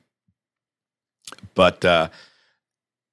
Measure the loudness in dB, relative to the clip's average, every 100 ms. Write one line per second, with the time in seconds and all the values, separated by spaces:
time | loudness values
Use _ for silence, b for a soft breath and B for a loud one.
0 | _ _ _ _ _ _ _ _ _ _
1 | _ _ -20 -20 -12 0 0 0 -2 0
2 | -2 b b b b b _ _ _ _
3 | _